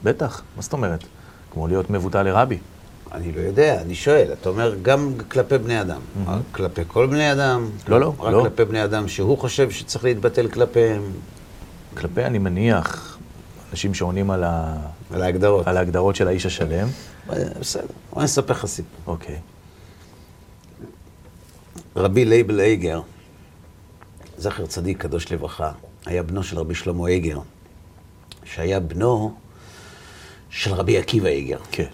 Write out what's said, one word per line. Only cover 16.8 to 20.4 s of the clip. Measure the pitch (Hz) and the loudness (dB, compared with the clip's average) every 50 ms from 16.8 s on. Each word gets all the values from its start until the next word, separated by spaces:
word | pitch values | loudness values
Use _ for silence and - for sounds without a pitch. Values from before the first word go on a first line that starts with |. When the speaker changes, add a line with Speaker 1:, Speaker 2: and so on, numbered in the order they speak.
| 104 127 135 - - - - - - - - - - - - - | 0 -2 -2 -6 -10 -18 -20 -18 -12 -8 -4 -4 -4 -4 -6 -8
Speaker 2:
בסדר, | - - - - - - - - - - - | -8 -6 -6 -6 -8 -10 -12 -16 -18 -10 -4
אני | - 147 | -2 -2
אספר | 143 - 139 135 - 123 | 0 2 0 0 0 -2
לך | - - | -2 -4
סיפור. | - - - 82 - - - 80 87 85 | -6 -6 -8 -10 -12 -14 -12 -8 -8 -8
Speaker 1:
אוקיי. | 82 - - 73 82 - - - - - - - - - - - - - - - - - - - - | -6 -8 -10 -12 -12 -12 -16 -20 -20 -20 -20 -20 -20 -20 -20 -20 -20 -20 -20 -20 -20 -20 -20 -20 -20